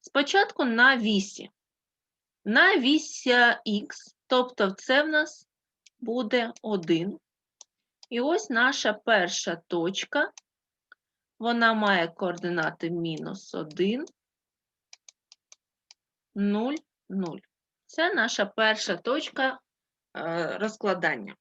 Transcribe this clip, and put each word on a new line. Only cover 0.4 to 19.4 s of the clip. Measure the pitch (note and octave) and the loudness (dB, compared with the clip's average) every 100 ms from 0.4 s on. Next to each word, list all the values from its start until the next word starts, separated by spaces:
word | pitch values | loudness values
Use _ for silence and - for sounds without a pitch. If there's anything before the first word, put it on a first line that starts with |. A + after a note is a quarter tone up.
| G#4 - | 2 0
на | C4 A3+ B3+ C4 | -2 6 6 6
вісі. | A3 G#3 G3 - - _ _ _ _ _ _ _ _ _ | 2 0 -2 -10 -18 _ _ _ _ _ _ _ _ _
На | G#3 A#3 F4+ G4 | 0 4 6 4
вісь, | B3 D#4 - - - | 2 2 0 -8 2
е, | B3 A#3+ - | 6 6 4
ікс, | - G#3 - - - _ _ | -2 -4 -4 -16 -20 _ _
тобто | B3+ B3 - G3 | 2 2 0 -2
це | F#3+ - C4 | -2 0 2
в | D#4 | 4
нас | D4+ D#4 - _ _ _ _ _ _ | 0 -2 -6 _ _ _ _ _ _
буде | A3+ A#3 A3 B3+ A#3 - | -6 -4 0 -2 -2 -6
один. | - G3+ D#3+ E3 F3+ D4+ _ _ _ _ - _ _ _ - | -4 -4 2 0 0 -6 _ _ _ _ -20 _ _ _ -8
І | A#3+ | -4
ось | C4 E4+ - | 0 -2 0
наша | A#3 B3 C#4 A#3 | 0 0 2 -2
перша | G#3 - A3 F3 - - E3+ _ | -2 2 2 2 -2 -6 -6 _
точка, | F3 E3 G3 - C#4+ E4 - _ _ _ _ _ _ _ _ _ _ | -2 -2 -4 -4 -2 -2 -6 _ _ _ _ _ _ _ _ _ _
вона | A3+ A#3 A#3 | -2 2 2
має | A3 G#3 F#3+ E3 | 4 2 2 0
координати | - F#3 E3+ F3 F3 D#3 D#3 E3 | -2 -4 -4 -4 -2 -2 -4 -6
мінус | E3+ E3+ D#3 D#3+ G3 - | -4 -4 -6 -8 -12 -10
один, | - D#3 D#3 F#3+ A#3+ E4+ _ _ _ _ _ _ _ _ - _ _ _ - _ - _ _ _ _ _ _ _ | -10 -8 -2 0 0 -6 _ _ _ _ _ _ _ _ -20 _ _ _ -20 _ -20 _ _ _ _ _ _ _
нуль, | G#3 G3+ G#3 A#3+ D4+ _ _ _ | -4 -2 0 -2 -6 _ _ _
нуль. | F#3+ F3+ D3 _ _ _ _ _ | -6 -6 -6 _ _ _ _ _
Це | - E4+ | -2 0
наша | F#4 A3+ - G3 | 0 -2 0 -4
перша | - A3 A3 - E3+ | 0 0 0 -2 -4
точка, | - C#4+ D4+ - | -2 -2 -4 -2